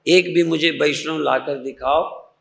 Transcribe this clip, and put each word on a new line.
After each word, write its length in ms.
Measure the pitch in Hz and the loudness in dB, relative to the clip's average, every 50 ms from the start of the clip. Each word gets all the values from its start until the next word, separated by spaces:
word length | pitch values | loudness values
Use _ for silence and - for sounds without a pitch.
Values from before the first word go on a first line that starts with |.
| - | 0
एक 280 | 151 175 185 180 175 160 | 4 4 4 4 2 2
भी 80 | 170 | 0
मुझे 280 | 170 165 160 156 156 165 | 2 2 0 0 0 0
वैष्णव 480 | 151 135 151 151 143 - 151 156 160 156 | 0 2 0 0 0 -2 -6 -6 -4 -2
लाकर 360 | 147 135 131 131 - 151 143 | 0 0 0 0 -2 -4 -8
दिखाओ 800 | 135 127 135 - - 127 131 147 160 - - - - - _ _ _ | -6 -8 -12 -10 -6 -2 0 0 0 0 -2 -8 -14 -18 _ _ _